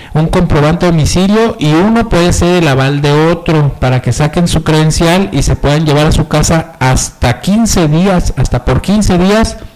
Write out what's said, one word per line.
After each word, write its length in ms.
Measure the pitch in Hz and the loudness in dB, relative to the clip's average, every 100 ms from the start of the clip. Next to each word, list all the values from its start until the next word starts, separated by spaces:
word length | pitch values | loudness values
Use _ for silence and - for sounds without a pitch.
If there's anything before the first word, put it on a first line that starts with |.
| - | -8
un 140 | 151 160 | -4 -2
comprobante 580 | 190 175 156 147 165 180 | -2 0 0 0 0 0
de 60 | |
domicilio, 640 | 165 139 175 196 214 226 233 | 0 0 0 0 2 0 -2
y 160 | 147 | 0
uno 340 | 156 202 226 220 | 2 2 0 0
puede 220 | 175 175 | 0 0
ser 300 | 170 175 180 | 0 0 2
el 60 | 165 | 0
aval 340 | 131 131 143 | 0 0 0
de 100 | 147 | 0
otro 640 | 147 160 170 - 160 143 - | 2 2 0 -2 0 0 -2
para 240 | 131 131 | -2 -2
que 100 | - | -2
saquen 340 | - 151 180 175 | -2 -2 0 0
su 160 | 156 | 0
credencial 680 | 160 156 156 151 165 180 196 | 0 0 2 2 2 2 0
y 100 | 143 | 0
se 140 | - 127 | 0 0
puedan 280 | 135 147 | 0 0
llevar 220 | 156 143 151 | 2 2 2
a 60 | |
su 160 | - 156 | 2 0
casa 460 | 151 147 165 160 - | 0 0 0 -2 -4
hasta 640 | 131 127 - - 127 117 | -2 0 -2 -4 -4 -2
quince 460 | - 208 226 - 160 | 0 0 2 0 2
días, 480 | 156 190 180 - - | 2 2 0 0 -2
hasta 280 | 127 123 - | -2 -2 -2
por 160 | 131 | -2
quince 360 | - 208 196 180 | 0 0 2 2
días, 400 | 185 214 226 - - | 2 2 0 -4 -16